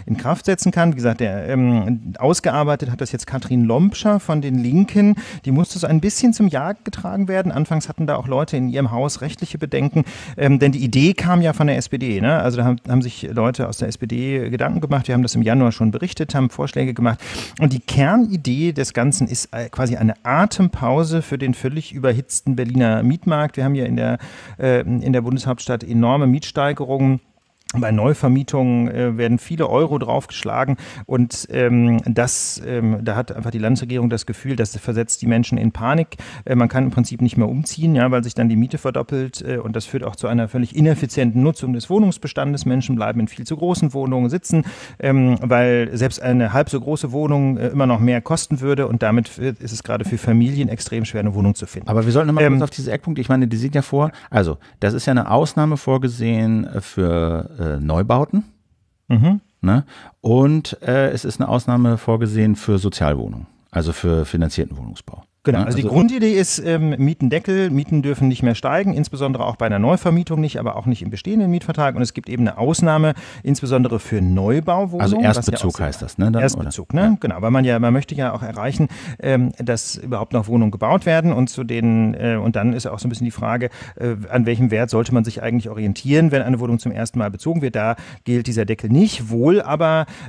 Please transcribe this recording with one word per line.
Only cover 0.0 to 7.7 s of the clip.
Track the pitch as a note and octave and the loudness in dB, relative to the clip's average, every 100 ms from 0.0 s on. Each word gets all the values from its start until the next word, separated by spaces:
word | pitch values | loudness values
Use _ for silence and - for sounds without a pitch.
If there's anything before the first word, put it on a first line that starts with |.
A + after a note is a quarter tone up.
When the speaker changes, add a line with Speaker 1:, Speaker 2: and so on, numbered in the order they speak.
| - | -6
Speaker 1:
in | G#2+ | -4
Kraft | - E3+ - | -2 -2 0
setzen | F#3 F#3 | 0 0
kann. | E3+ E3+ | 2 2
Wie | C#3 | 2
gesagt, | A#2+ A#2 | 0 0
der, | A2 G2 E2+ | -2 -4 -2
ähm, | C3 B2 A#2+ G2+ A#2 A2+ F2+ | 0 2 2 2 -2 -4 -2
ausgearbeitet | C3 E3+ E3 C3 D3 C#3+ C3+ | 0 0 0 0 0 -2 -4
hat | A#2+ | -6
das | B2+ | -6
jetzt | A#2+ - | -6 -6
Katrin | C3+ - B2 A#2 | -8 -2 2 2
Lompscher | A#2+ F#3+ - G#3+ G#3 | 4 2 2 0 0
von | - D3+ | 0 -2
den | C#3 B2+ | 0 -2
Linken. | A#2+ D#3 G3+ G#3 G3+ G#3 - F3+ - | 2 2 4 4 4 4 -2 -10 0
Die | |
musste | C3+ E3+ F#3 | 2 0 -2
so | E3+ | 0
ein | D#3 | 2
bisschen | F#3 - B3 | 2 2 2
zum | A3+ G#3 | 4 2
Jagd | D3 D#3 G#3 - | 2 -4 -6 -8
getragen | - F#3 G3 F#3+ | -8 -6 -4 -2
werden. | F#3+ F#3 | 0 0
Anfangs | C#3+ D#3 | -2 0